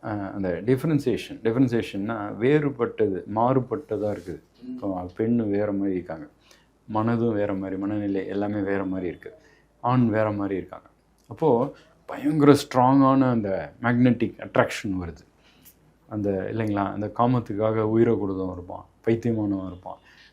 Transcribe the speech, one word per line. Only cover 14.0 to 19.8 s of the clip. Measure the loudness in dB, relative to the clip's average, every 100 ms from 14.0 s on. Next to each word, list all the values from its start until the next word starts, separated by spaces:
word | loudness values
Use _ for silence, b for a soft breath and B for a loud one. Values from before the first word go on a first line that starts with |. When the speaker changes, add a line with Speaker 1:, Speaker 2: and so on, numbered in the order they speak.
| 4 4 -2 -4
Speaker 1:
அட்ராக்ஷன் | -2 2 2 0 -6 -6
வருது. | -6 -12 -20 _ b b b _ _ _ _
அந்த, | -4 -2 -2 -4
இல்லைங்களா, | -4 -2 -2 -2
அந்த | -4 -8
காமத்துக்காக | 0 2 2 0 -2 0 2
உயிரை | 2 4 4 4
கொடுத்தவன் | -2 -4 -6
இருப்பான், | -8 -12 -14 -16 _
பைத்தியமானவன் | -2 0 0 0 0 -2 -4
இருப்பான், | -12